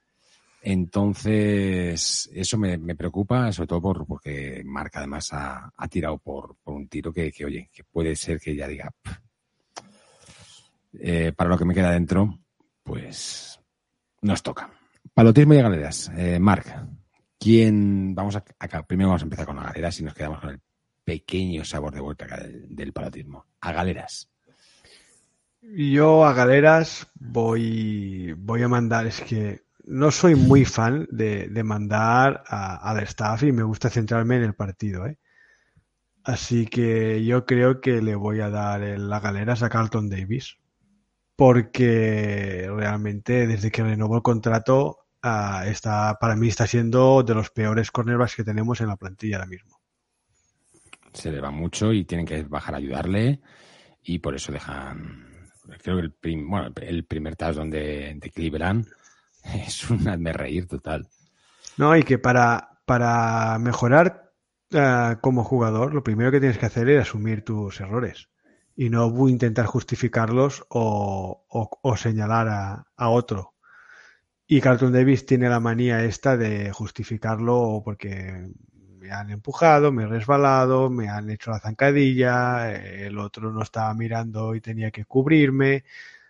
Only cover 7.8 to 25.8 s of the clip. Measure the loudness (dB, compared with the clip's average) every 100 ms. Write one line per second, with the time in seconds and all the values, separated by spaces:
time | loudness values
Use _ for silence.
7.8 | _ -4 -4 -4 -6 -8 -6 -8 -8 -12
8.8 | -14 -16 -16 -16 _ _ _ _ _ -20
9.8 | -20 _ _ _ -20 -20 -20 -20 _ _
10.8 | _ -10 -4 -2 -2 -2 0 2 2 2
11.8 | 2 2 2 2 0 -2 _ _ _ _
12.8 | -12 -12 -12 -14 -12 -14 -16 -20 _ _
13.8 | _ _ _ _ -2 -2 -4 -10 -14 _
14.8 | _ _ -2 6 8 8 8 8 6 0
15.8 | -4 -8 -10 -4 -2 2 4 2 -2 -14
16.8 | -14 -18 _ _ _ _ 6 6 6 4
17.8 | 2 0 -2 -4 -6 -6 -10 _ -10 -10
18.8 | -4 0 2 2 -2 -8 -10 -10 -10 -6
19.8 | -6 -6 -10 -8 -10 -8 -12 -14 _ _
20.8 | _ _ -10 -8 -6 -4 -4 -6 -8 -8
21.8 | -8 -8 -10 -12 -14 -14 -14 -18 -18 -14
22.8 | -12 -10 -12 -12 -18 -20 _ _ -8 -4
23.8 | -4 -6 -10 -16 -20 _ _ _ _ _
24.8 | _ _ _ _ _ _ _ _ -12 -2